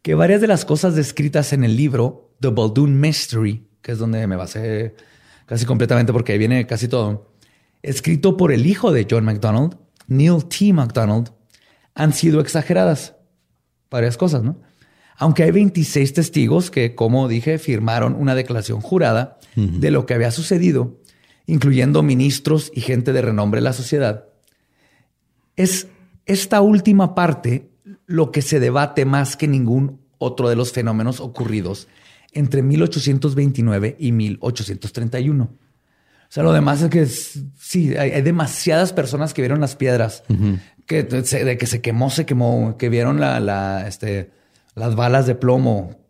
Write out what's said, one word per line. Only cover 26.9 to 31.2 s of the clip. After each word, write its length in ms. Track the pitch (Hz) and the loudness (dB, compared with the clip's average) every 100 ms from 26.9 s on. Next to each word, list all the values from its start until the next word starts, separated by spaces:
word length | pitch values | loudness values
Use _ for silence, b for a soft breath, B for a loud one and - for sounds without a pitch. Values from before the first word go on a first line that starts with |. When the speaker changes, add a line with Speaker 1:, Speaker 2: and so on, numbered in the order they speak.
| 196 185 | 4 4
Speaker 1:
parte 540 | 185 175 135 123 123 - _ - - _ | 2 0 0 -2 -4 -6 _ -20 -20 _
lo 240 | 160 151 | -2 0
que 120 | 151 | 0
se 180 | 135 151 | 0 0
debate 440 | 123 135 143 151 | 2 0 0 0
más 320 | 131 139 135 - | 0 0 0 -2
que 120 | 151 | 0
ningún 520 | 135 117 127 139 139 _ _ | 0 2 0 0 -6 _ _
otro 300 | 127 123 120 | -8 -2 0
de 60 | 117 | 0
los 160 | 123 | -2
fenómenos 460 | - 117 110 117 123 | -4 -2 -2 -2 -4